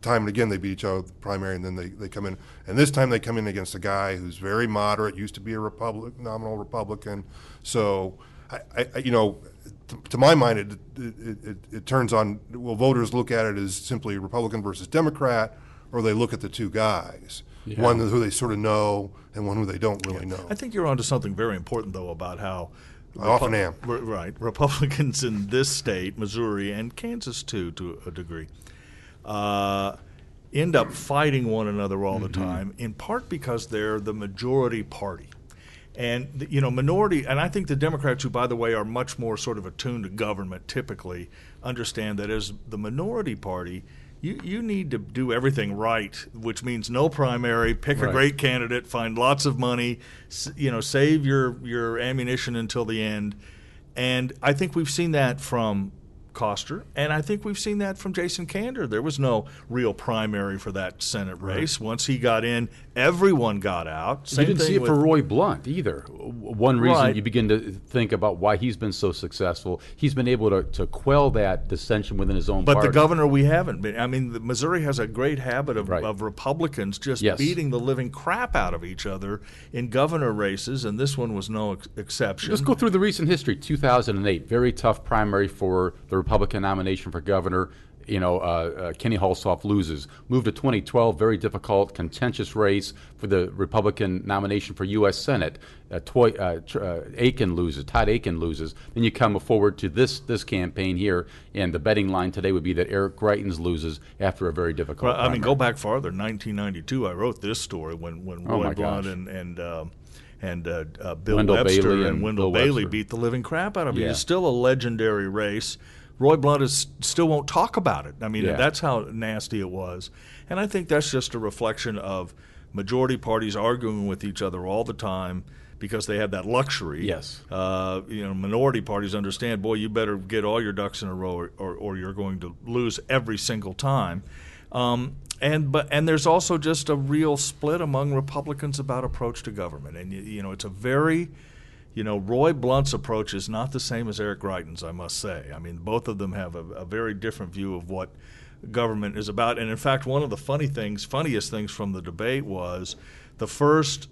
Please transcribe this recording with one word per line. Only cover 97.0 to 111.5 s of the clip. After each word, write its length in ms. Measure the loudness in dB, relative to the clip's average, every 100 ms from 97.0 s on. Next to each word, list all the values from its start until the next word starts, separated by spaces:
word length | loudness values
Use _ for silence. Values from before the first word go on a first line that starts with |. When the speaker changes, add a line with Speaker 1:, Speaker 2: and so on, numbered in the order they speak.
| -6 2
Speaker 2:
Aiken 380 | 2 4 2
loses. 300 | 2 0 -2
Todd 260 | -2 2 4
Aiken 300 | 2 0 -2
loses. 340 | -2 -4 -6 -10 -10
Then 120 | 2
you 60 | 2
come 280 | 4 4 4
forward 400 | 4 6 6 4
to 100 | -4
this, 320 | 2 2 2
this 240 | -4 -4
campaign 520 | -2 -2 -2 -2 0 2
here, 280 | 2 0 -2 -14 -12
and 180 | -2 0
the 60 | 0
betting 300 | 2 2 4
line 220 | 2 0
today 220 | 0 2
would 100 | 2
be 120 | 2
that 160 | 0 2
Eric 260 | 2 0 0
Greitens 420 | 2 2 0 -2
loses 420 | 0 0 -2 -6 -12 -2
after 280 | -2 0 -2
a 40 |
very 220 | 0 -2
difficult 300 | -2 -4 -2
Speaker 3:
Well, 100 | 0
I 100 | 2
mean, 160 | 2 2
Speaker 2:
primary. 40 |
Speaker 3:
go 100 | 2
back 240 | 2 2 0
farther. 320 | -2 -2 -2
Nineteen 460 | -4 -4 -6 -6 -4
ninety-two, 500 | -4 -6 -4 -2 -2
I 60 |
wrote 280 | -2 -4 -2
this 180 | -4 -4
story 340 | -4 -8 -8
when, 300 | -8 -10 -10 -10
when 200 | -10 -4
Speaker 2:
Oh, 100 | 0
Speaker 3:
Roy 60 |
Speaker 2:
my 100 | 0
Speaker 3:
Blunt 300 | 0 -2 -2
Speaker 2:
gosh. 80 | -4
Speaker 3:
and, 140 | -6 -8
and, 320 | -10 -10 -8
uh, 240 | -8 -6 -8 -12 -20 -20 -20 -10
and, 260 | -8 -6 -4
uh, 160 | -4 -6 -8
uh, 140 | -8
Bill 220 | -6 2 4
Speaker 2:
Wendell 200 | 6